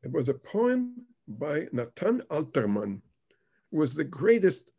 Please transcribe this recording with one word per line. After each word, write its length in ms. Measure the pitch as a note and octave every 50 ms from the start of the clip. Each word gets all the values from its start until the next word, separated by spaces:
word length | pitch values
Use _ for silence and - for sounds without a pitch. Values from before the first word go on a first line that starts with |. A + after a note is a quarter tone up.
| -
It 80 | C3
was 180 | B2 D#3+ C3 B2+
a 40 | C3+
poem 720 | - _ - - G3+ A#3 B3 B3+ B3+ B3 B3 - - - _ _ _ _ -
by 400 | G#2+ A2 C#3 D3+ D3 D#3 D#3+ -
Natan 500 | - B2 A#2+ A#2 _ - F3 G3+ A#3+ B3+ - _
Alterman, 720 | - D3 D#3+ C3+ - C#3+ A#2 G#2 G2+ G#2 G#2 G2+ G2 G2+ - _ _ _ _ _ _ _ _ _ _ _ _ _
who 80 | - D#3
was 180 | D#3 C3+ B2
the 80 | D3 D#3
greatest 680 | C3+ - B2+ C#3+ G#3+ A#3 A#3 F#3+ F3+ C#3+ - - - _